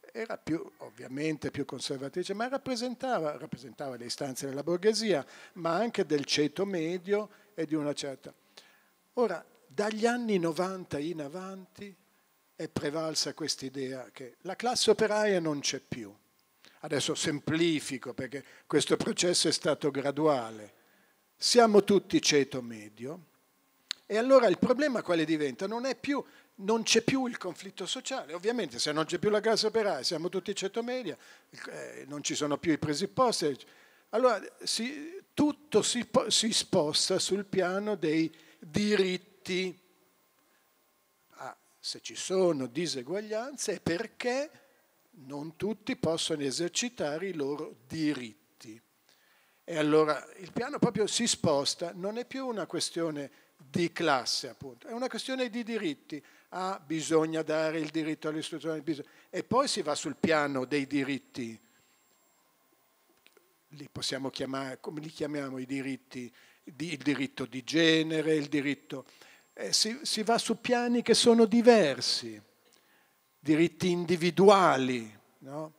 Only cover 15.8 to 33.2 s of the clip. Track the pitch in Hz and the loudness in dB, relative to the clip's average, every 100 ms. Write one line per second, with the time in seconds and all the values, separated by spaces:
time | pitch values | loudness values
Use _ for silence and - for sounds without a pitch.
15.8 | _ 127 101 104 _ _ _ _ - _ | _ -10 -10 -16 _ _ _ _ -20 _
16.8 | 131 139 143 147 165 147 - 160 170 151 | -4 -2 -2 -2 -2 -2 -2 2 2 0
17.8 | - 131 127 - 131 135 - - _ 151 | -4 -8 -8 -8 -8 -10 -14 -20 _ 2
18.8 | - 160 - 220 175 175 165 - 170 143 | 4 2 2 0 2 4 2 2 0 0
19.8 | 151 139 135 139 156 139 113 110 104 _ | 0 0 -2 2 4 2 -2 -10 -16 _
20.8 | _ _ _ _ _ _ - 240 226 208 | _ _ _ _ _ _ 4 6 8 8
21.8 | 202 196 - 160 - 147 135 135 120 113 | 8 2 4 2 4 4 2 -4 -10 -14
22.8 | 104 104 123 175 160 _ _ _ _ _ | -16 -14 -12 -12 -18 _ _ _ _ _
23.8 | _ - - 208 254 269 226 - 196 247 | _ -14 -4 -2 8 8 8 4 2 2
24.8 | 294 226 170 170 156 156 143 120 196 233 | 2 0 0 0 2 0 -2 -4 -6 -4
25.8 | 262 247 - 285 - - _ - 190 226 | -6 -6 -4 -4 -4 -20 _ -8 0 0
26.8 | - 226 - 269 247 - 180 151 190 - | 4 4 4 0 -2 -6 -8 -8 -14 -10
27.8 | 185 262 - 247 143 175 196 240 170 117 | -8 -6 -6 -8 -8 -4 -2 0 -4 -2
28.8 | 151 151 160 170 208 208 208 214 214 220 | 0 0 0 0 2 2 2 2 2 0
29.8 | 202 147 120 160 175 185 196 196 196 226 | 0 -2 -2 -2 -4 -4 -6 -6 -4 -4
30.8 | 233 254 202 127 - - _ 135 - 156 | -6 -6 -8 -10 -16 -20 _ -16 -14 -12
31.8 | 127 123 135 147 - 139 147 139 170 147 | -12 -14 -12 -8 -4 -2 0 0 2 0
32.8 | 151 147 196 - | 0 -2 -2 2